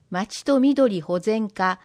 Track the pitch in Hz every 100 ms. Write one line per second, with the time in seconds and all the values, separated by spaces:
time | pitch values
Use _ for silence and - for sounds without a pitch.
0 | - 180 220 - - 277 269 277 262 185
1 | 151 175 214 220 208 - 185 185